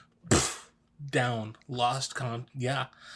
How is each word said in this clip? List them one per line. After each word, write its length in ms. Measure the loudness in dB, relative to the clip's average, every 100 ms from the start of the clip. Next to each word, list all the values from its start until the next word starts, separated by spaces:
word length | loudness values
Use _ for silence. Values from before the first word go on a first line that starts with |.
| -20 _ 2
pff, 400 | 4 4 -2 -14 _ _ -16 -2
down, 460 | 0 2 0 -4 -10 -8
lost 460 | 2 2 2 -2
con-, 340 | -4 -4 -4 -6
yeah. 340 | -4 -2 0 -2 -8 -20